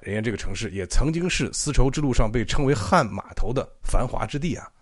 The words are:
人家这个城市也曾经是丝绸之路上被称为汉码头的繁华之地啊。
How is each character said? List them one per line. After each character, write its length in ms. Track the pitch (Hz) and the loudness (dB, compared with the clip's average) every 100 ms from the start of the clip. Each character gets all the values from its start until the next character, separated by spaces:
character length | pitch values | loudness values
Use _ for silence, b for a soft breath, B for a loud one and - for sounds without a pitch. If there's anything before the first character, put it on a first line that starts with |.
人 100 | - | -4
家 80 | 104 | -4
这 80 | 113 | -2
个 80 | 98 | -2
城 180 | - 95 | -4 -4
市 140 | 104 | -6
也 160 | 95 90 | -6 0
曾 260 | - 139 | 2 2
经 160 | 165 175 | 2 0
是 240 | - 127 | 0 -2
丝 220 | - 147 | -2 0
绸 160 | 131 131 | 4 4
之 100 | 143 | 4
路 140 | 143 | 0
上 180 | 120 113 | 2 2
被 140 | 120 107 | 2 0
称 200 | - 139 | 2 2
为 80 | |
汉 300 | 139 90 185 | 2 2 2
码 300 | 113 95 - | 2 -2 -6
头 180 | - 101 | -2 0
的 160 | 123 - - | 0 -4 -6
繁 260 | - 95 123 | 0 0 0
华 200 | - 107 | -2 -4
之 100 | 143 | -4
地 180 | 170 - | -4 -4
啊。 160 | - _ | -10 _